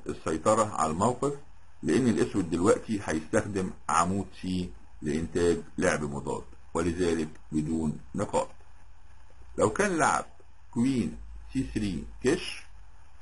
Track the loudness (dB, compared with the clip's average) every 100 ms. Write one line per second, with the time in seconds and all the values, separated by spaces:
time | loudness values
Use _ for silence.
0 | -8 -6 -2 2 4 6 4 2 2 4
1 | 2 4 0 -2 -10 -14 -14 -6 2 6
2 | 6 4 2 2 0 4 6 4 2 -2
3 | 0 -2 2 0 2 -2 -2 -4 2 4
4 | 4 2 -2 -6 -2 -2 -2 -8 -12 -6
5 | -2 0 0 2 4 4 0 0 2 2
6 | -2 -4 -4 -6 -8 -14 -4 0 0 2
7 | 2 2 -2 -6 -2 -2 0 0 0 -2
8 | -6 -4 0 0 -2 -8 -14 -14 -14 -14
9 | -14 -14 -14 -14 -10 2 2 4 2 4
10 | 4 4 -2 -12 -16 -16 -6 0 2 2
11 | 0 -4 -12 -12 -6 -4 -2 0 0 -2
12 | -6 -2 2 2 0 -10 -12 -14 -14 -14
13 | -14 -4